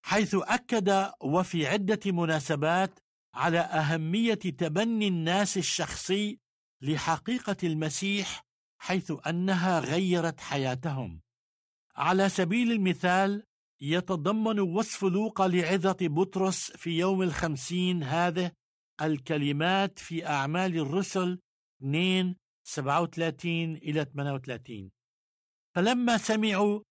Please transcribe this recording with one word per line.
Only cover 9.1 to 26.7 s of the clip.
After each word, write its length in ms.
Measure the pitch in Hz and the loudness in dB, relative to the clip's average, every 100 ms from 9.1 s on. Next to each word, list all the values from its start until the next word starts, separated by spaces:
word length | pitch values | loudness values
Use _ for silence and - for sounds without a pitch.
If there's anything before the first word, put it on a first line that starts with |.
| 147 - | -6 -2
أنها 540 | 170 185 185 180 170 | -2 0 2 2 2
غيرت 600 | 131 165 190 175 165 165 | 2 0 2 2 0 -4
حياتهم. 800 | - 143 131 127 165 135 110 82 _ _ _ _ _ _ _ - | -4 -2 -2 -2 -4 -6 -8 -12 _ _ _ _ _ _ _ -2
على 320 | 147 185 196 | 2 4 4
سبيل 440 | 185 175 226 240 | 2 0 2 2
المثال، 680 | 226 185 170 180 185 196 202 - _ _ _ | 2 2 2 2 4 2 -2 -8 _ _ _
يتضمن 800 | 139 170 180 180 151 220 220 208 | -2 -2 0 -2 0 0 0 0
وصف 440 | 190 180 220 - | 0 0 -2 -2
لوقا 440 | 196 180 220 - 190 | 0 2 0 2 2
لعظة 480 | 180 160 190 190 185 | 2 2 2 2 0
بطرس 680 | 175 151 190 190 190 180 - | 0 0 0 0 0 -2 -8
في 280 | - 170 165 | -8 -4 0
يوم 240 | 185 190 | 2 2
الخمسين 800 | 185 143 170 139 - 180 180 180 | 0 0 -2 -4 -4 -2 0 0
هذه 480 | 135 160 175 170 175 - _ _ _ - | 0 0 2 0 -4 -6 _ _ _ -4
الكلمات 960 | 156 147 131 151 143 143 165 190 196 - | -2 -2 -2 -2 0 0 2 2 0 -4
في 280 | - 165 151 | -8 -8 -2
أعمال 520 | 143 139 165 190 165 | -2 0 0 0 0
الرسل 640 | 139 175 196 196 180 180 _ _ _ _ | 0 -2 -2 -2 -2 -4 _ _ _ _
اثنين، 560 | 135 151 185 185 185 180 _ _ - | -2 0 2 2 0 -4 _ _ -10
سبعة 360 | - 135 151 | -6 0 0
وثلاثين 720 | 170 165 165 - 175 165 165 156 | 0 -2 -4 -2 -4 -2 -4 -6
إلى 280 | - 151 | -4 -2
ثمانية 280 | 139 143 143 | -2 -4 -4
وثلاثين: 580 | 139 131 117 123 110 95 _ _ _ _ _ _ _ _ | -4 -8 -12 -12 -14 -14 _ _ _ _ _ _ _ _
"فلما 440 | - 196 247 240 226 | 0 2 4 2 2
سمعوا 600 | - 214 214 196 208 | 2 2 2 4 2